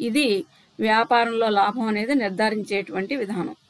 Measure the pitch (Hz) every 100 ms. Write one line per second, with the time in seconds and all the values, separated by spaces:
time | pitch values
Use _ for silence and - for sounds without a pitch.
0 | 233 254 269 196 - _ _ - 220 220
1 | 226 240 233 226 226 202 202 247 220 208
2 | 226 285 202 190 214 214 196 202 196 190
3 | 196 277 202 185 - -